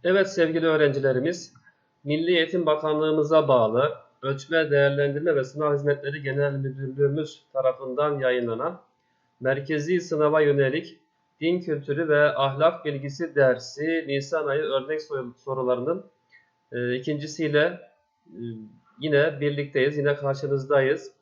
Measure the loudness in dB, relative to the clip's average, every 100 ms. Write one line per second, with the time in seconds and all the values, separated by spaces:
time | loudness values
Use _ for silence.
0 | 2 2 2 0 0 2 2 4 4 2
1 | 0 0 0 -4 -10 _ _ _ _ _
2 | -4 -2 2 2 2 0 0 0 0 0
3 | 2 0 4 4 6 4 4 2 0 -2
4 | _ _ -6 -6 -2 0 2 4 4 2
5 | 0 0 0 0 -2 -4 -2 0 0 -2
6 | -4 -6 -4 -2 -2 -2 -6 -6 -10 0
7 | 0 0 -6 -10 _ -2 -2 -2 -6 -2
8 | -2 0 0 0 0 -4 -6 -8 _ _
9 | _ _ _ _ -2 -2 -2 -4 0 -2
10 | -2 0 2 4 4 4 2 0 -8 -20
11 | _ _ _ _ -2 -2 -2 -6 -4 -4
12 | 2 4 4 2 -2 2 2 2 -6 -6
13 | -8 -8 -4 4 4 4 -4 -6 -2 -2
14 | -2 -4 -2 -4 -2 -2 0 -2 -2 -6
15 | -6 -8 -8 -12 -8 -4 0 0 -2 -4
16 | -8 _ _ -20 _ _ _ -6 -4 -4
17 | -4 -6 -8 -6 0 2 2 -2 -18 _
18 | _ _ _ -14 -12 -12 -16 -20 _ _
19 | 0 2 2 0 -2 -2 -2 0 0 0
20 | 0 0 -2 -4 -2 -2 2 2 4 0
21 | -4 _